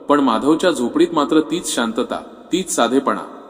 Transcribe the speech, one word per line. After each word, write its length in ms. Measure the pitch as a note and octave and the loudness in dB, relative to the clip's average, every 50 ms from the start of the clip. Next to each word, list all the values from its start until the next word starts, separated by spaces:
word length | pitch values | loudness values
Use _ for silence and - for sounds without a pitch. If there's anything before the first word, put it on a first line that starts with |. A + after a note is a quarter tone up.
| - | 2
पण 160 | - C#3+ C#3+ | 2 2 2
माधवच्या 520 | C#3 B2+ A2+ A2 G#2+ C#3 D#3+ D#3+ - F#3 | 4 2 0 2 2 2 2 4 2 0
झोपडीत 360 | D#3+ B2 B2 A#2 - D3+ E3 E3+ E3+ | 0 0 -2 -2 2 2 2 2 2
मात्र 260 | D#3 C#3+ B2+ D#3+ D#3 | -2 0 2 2 2
तीच 360 | D3+ - D#3+ F3+ F#3+ - - | 2 2 -4 -6 -6 -4 -4
शांतता, 480 | C3+ A#2+ A2+ A2+ - A#2+ - - E2 - - - - - - | -2 -2 -2 -2 -4 -4 -4 -6 -8 -8 -12 -20 -20 -8 -4
तीच 240 | - F3+ F#3 F#3 - | -4 -4 -4 -4 0
साधेपणा 460 | - B2 A2+ B2 C3+ C3 A#2+ G#2+ F#2+ D#2 - - - - | 0 0 2 2 0 0 0 -4 -4 -6 -12 -14 -18 -20